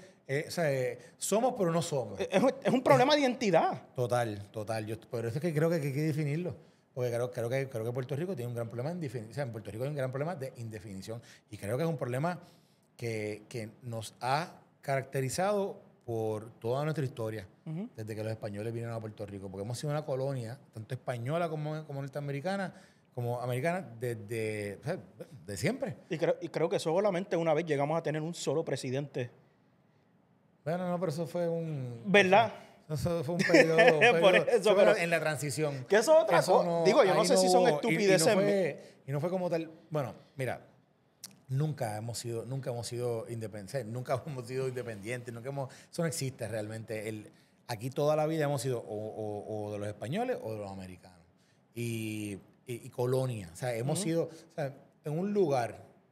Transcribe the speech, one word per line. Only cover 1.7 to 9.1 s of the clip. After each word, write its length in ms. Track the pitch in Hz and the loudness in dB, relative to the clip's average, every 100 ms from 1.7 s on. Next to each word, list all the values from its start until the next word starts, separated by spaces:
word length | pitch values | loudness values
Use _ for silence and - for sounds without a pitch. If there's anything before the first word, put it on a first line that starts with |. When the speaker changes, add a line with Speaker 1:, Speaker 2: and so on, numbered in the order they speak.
Speaker 1:
no 120 | 165 | 2
somos. 360 | - 143 110 101 | 0 -2 -4 -6
Speaker 2:
Es, 100 | - 196 247 254 | 0 2 2 2
es 80 | 202 | 2
un 100 | 240 | 2
problema 320 | - 262 254 | 6 8 8
de 60 | 302 | 6
identidad. 640 | 269 226 214 165 359 147 - | 4 2 4 4 4 0 -8
Speaker 1:
Total, 540 | - 123 120 117 104 104 | -4 0 0 0 -4 -8
total. 360 | 110 104 110 107 | -8 -6 -4 -4
Yo, 120 | 110 | -8
por 240 | - 120 117 | -6 -6 -4
eso 100 | 117 | -2
es 60 | |
que 100 | 170 | -2
creo 140 | 151 165 | 0 2
que, 100 | 170 | 2
que 80 | 143 | -2
hay 40 | |
que 100 | 135 | -2
definirlo. 540 | 156 151 151 151 175 113 - _ _ | -2 -2 -2 -2 -4 -8 -16 _ _
Porque 160 | - 123 | -4 -2
creo, 200 | 117 123 | -2 -2
creo 180 | 123 117 | -4 -2
que, 180 | 131 135 | -2 -2
creo 160 | 113 | -4
que 80 | 110 | -4
Puerto 240 | 123 127 139 | -4 -4 -4
Rico 180 | 180 | -4
tiene 140 | 170 120 | -6 -6
un 60 | |
gran 140 | 117 117 | -6 -6
problema 220 | 117 135 | -6 -6
en 100 | 180 | -6
defini-, 300 | 151 | -6